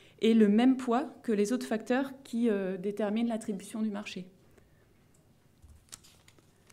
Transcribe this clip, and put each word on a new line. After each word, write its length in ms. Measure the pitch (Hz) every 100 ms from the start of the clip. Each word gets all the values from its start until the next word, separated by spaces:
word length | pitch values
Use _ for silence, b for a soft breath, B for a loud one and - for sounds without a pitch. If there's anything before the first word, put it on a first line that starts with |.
| B B
aient 100 | 226
le 160 | 226 208
même 280 | 208 247 262
poids 360 | - 233 311 -
que 100 | -
les 200 | 208 208
autres 140 | 247 -
facteurs 460 | 220 226 254 269 -
qui, 240 | - 233 240
euh, 300 | 202 185 185
déterminent 500 | 190 202 214 214 233
l'attribution 540 | 220 226 196 - 226
du 80 | 220
marché. 360 | 202 208 - 185 _ _ b b b b b b _ _ _ _ _ - - _ - - _ _ _ _ _ _